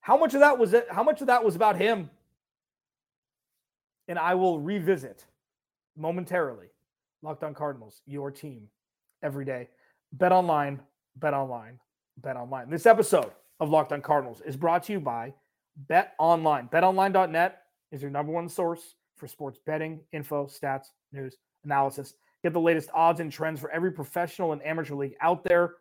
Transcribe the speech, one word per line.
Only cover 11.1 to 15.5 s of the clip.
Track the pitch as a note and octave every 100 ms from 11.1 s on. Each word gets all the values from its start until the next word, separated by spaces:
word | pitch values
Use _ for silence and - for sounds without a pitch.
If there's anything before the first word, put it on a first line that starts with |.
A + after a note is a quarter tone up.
| B2+
bet | D3+
online, | C#3 C3+ A#2+ A2 B2+ _ _ _ -
bet | C3 B2+
online. | A#2+ C3 B2
This | D#3 A#3
episode | A3 G#3+ F3+ A2+ - _ _
of | D#3
Locked | D#3 D3
On | C#3+
Cardinals | C#3 D3+ B2+ A2
is | - C3
brought | E3 F3
to | F3
you | G3+
by | C#3 A#2 A#2 C#3 _